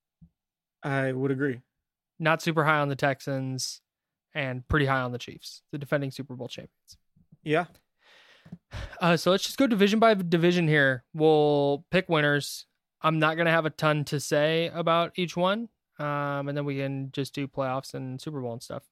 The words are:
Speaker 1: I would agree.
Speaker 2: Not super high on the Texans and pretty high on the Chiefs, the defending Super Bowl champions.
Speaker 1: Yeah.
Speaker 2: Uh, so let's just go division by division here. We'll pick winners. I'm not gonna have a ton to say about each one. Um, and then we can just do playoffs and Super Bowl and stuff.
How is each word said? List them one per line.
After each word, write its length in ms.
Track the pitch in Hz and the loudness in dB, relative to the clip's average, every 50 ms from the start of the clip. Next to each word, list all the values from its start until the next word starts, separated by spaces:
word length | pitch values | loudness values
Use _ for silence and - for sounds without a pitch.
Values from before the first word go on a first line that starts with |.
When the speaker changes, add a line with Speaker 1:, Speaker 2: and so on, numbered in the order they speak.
| _ _ _ _ - _ _ _ _ _ _ _ _ _ _ _ | _ _ _ _ -20 _ _ _ _ _ _ _ _ _ _ _
Speaker 1:
I 300 | - 147 139 135 135 131 | -8 -4 -2 -2 -2 -2
would 180 | 131 131 135 139 | -2 -2 -2 -2
agree. 320 | 139 131 147 139 120 123 - _ _ _ _ _ _ _ _ _ _ | 0 0 -2 -2 -2 -6 -10 _ _ _ _ _ _ _ _ _ _
Speaker 2:
Not 240 | - 160 156 165 160 | -2 0 0 0 2
super 240 | - 170 156 165 147 | 0 0 0 2 2
high 140 | 156 156 151 | 4 2 2
on 100 | 143 143 | 2 0
the 60 | 139 | 0
Texans 840 | 127 147 143 131 - - 143 135 135 131 131 131 127 - - - - _ _ _ _ _ _ _ _ _ _ - | 0 2 0 0 0 -4 -6 -6 -4 -4 -6 -6 -6 -6 -8 -10 -12 _ _ _ _ _ _ _ _ _ _ -8
and 340 | 156 139 131 127 127 123 | -6 -6 -4 -6 -8 -2
pretty 200 | - 156 151 139 | 0 2 2 4
high 140 | 135 135 131 | 2 2 0
on 100 | 127 123 | 0 -2
the 80 | 123 120 | -4 -8
Chiefs, 420 | - - - - - - - - _ _ | -10 -14 -16 -16 -18 -18 -18 -20 _ _
the 60 | - | -12
defending 320 | 147 139 - 156 143 139 135 | -12 -4 -2 -2 -2 -2 -4
Super 260 | - - 135 - 127 | -6 -10 -10 -12 -12
Bowl 120 | 131 120 | -12 -12
champions. 500 | - - - - - _ _ _ - - _ _ _ _ _ _ _ - _ - | -12 -12 -14 -16 -18 _ _ _ -20 -20 _ _ _ _ _ _ _ -20 _ -4
Speaker 1:
Yeah. 220 | 156 147 165 175 - - _ _ _ _ _ _ _ - - - _ _ _ _ - - - _ _ - - - - - - | 0 0 0 0 -2 -8 _ _ _ _ _ _ _ -20 -20 -20 _ _ _ _ -20 -20 -20 _ _ -12 -12 -12 -12 -6 -2
Speaker 2:
Uh, 160 | 180 170 175 | 2 2 2
so 140 | 151 - 175 | 4 4 2
let's 140 | 185 196 - | 2 2 0
just 160 | - - - | -2 0 2
go 80 | 269 | 2
division 320 | 233 233 185 202 196 214 226 | 2 4 4 4 4 4 6
by 160 | 226 226 214 | 6 6 4
division 520 | 190 180 170 175 165 165 180 180 180 170 | 4 2 0 2 4 4 4 4 4 4
here. 360 | 151 156 151 139 131 131 123 - _ - | 4 4 4 4 4 2 0 -6 _ -2
We'll 720 | 156 156 160 156 151 147 147 147 143 143 143 143 143 - _ | 2 4 6 6 6 4 4 4 4 2 2 0 -2 -4 _
pick 180 | 170 185 185 - | -2 -2 0 2
winners. 560 | 165 151 147 147 143 143 135 - - - - _ _ _ _ _ _ _ | 2 2 4 2 2 0 -2 -4 -10 -14 -16 _ _ _ _ _ _ _
I'm 200 | - 160 160 156 | 0 0 2 2
not 180 | 156 156 160 | 2 2 2
gonna 140 | 165 170 165 | 2 2 2
have 160 | 165 165 156 | 2 2 0
a 20 | 156 | -2
ton 360 | - - 156 156 151 151 143 | -2 0 2 2 2 2 0
to 140 | - 151 139 | -2 -4 -6
say 520 | - - 151 147 147 156 160 165 170 165 - | -2 0 2 2 2 2 2 0 -2 -2 -4
about 380 | 170 170 170 165 170 170 156 - | -2 0 2 2 2 0 0 -2
each 200 | - 180 156 - | -4 -4 -4 -2
one. 320 | 175 180 185 202 226 233 - _ _ _ _ _ - | 0 0 0 0 -2 -4 -8 _ _ _ _ _ -8
Um, 480 | 147 147 147 143 143 143 143 143 139 | -6 -4 -4 -2 -2 -2 -4 -4 -4
and 80 | 143 143 | -4 -4
then 80 | 147 143 | -4 -4
we 140 | 143 139 | -4 -4
can 320 | 135 139 135 139 135 135 135 | -4 -4 -4 -4 -6 -8 -6
just 220 | - 143 135 - - | -6 -6 -6 -6 -6
do 140 | 147 139 | -8 -8
playoffs 480 | 131 - 139 135 131 127 135 - - - | -6 -4 -4 -4 -4 -4 -4 -6 -8 -10
and 260 | 135 131 131 127 131 | -10 -10 -10 -10 -10
Super 180 | - 160 151 135 | -10 -10 -8 -6
Bowl 140 | 123 120 117 | -6 -8 -8
and 80 | 120 | -10
stuff. 220 | - - 120 - - _ | -10 -12 -12 -12 -12 _